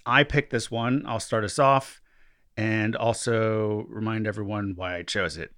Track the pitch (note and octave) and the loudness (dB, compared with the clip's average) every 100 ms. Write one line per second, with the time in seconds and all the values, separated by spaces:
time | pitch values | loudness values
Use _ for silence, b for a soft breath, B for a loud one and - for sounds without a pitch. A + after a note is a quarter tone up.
0 | - B2+ D3 C#3+ - A#2+ - A#2 A#2 C3+ | 2 4 6 2 0 -2 -2 -2 0 0
1 | - A2+ - A2+ G#2 - C#3 C3+ - - | 0 -6 0 0 0 2 4 4 2 -18
2 | _ _ - _ _ - A2 A2 G#2+ A2+ | _ _ -20 _ _ -4 0 0 0 0
3 | A2+ A2+ - A2+ A2 A2 G#2+ G#2+ G#2+ A2 | 0 0 0 2 2 0 0 -2 -6 -6
4 | A2 A2 G#2+ G#2+ G2+ G#2 G2+ F2+ F#2 F2 | -4 -2 -4 -4 -4 -4 -4 -4 -6 -6
5 | F2+ G#2 F2 D#2 C2+ | -6 -2 -2 -4 -12